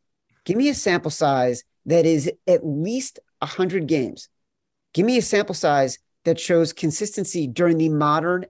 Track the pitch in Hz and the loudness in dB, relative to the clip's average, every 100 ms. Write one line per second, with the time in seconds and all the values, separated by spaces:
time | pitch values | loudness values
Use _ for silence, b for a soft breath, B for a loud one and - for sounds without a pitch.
0 | _ _ _ _ - 214 285 254 202 175 | _ _ _ _ -4 0 0 0 0 0
1 | 156 - 147 131 127 123 - _ - 170 | -2 -2 0 2 0 -2 -10 _ 0 2
2 | 160 156 147 - - 180 160 143 180 254 | 4 2 0 -4 0 2 2 -4 -4 -4
3 | 262 - _ - 147 - 185 185 143 156 | -8 -14 _ -10 -8 -2 -2 -2 -2 -2
4 | 117 - - _ _ _ _ _ _ 160 | -2 -8 -20 _ _ _ _ _ _ 0
5 | 220 247 - 208 202 175 160 143 135 - | 2 2 2 0 0 -2 2 2 2 -2
6 | _ _ 165 160 - 170 160 - 160 - | _ _ -2 -2 2 2 2 -2 -4 -4
7 | 208 - 180 175 139 117 175 160 160 151 | -6 -6 -6 -4 -4 0 2 2 2 2
8 | 147 151 165 180 185 | 2 0 0 -4 -6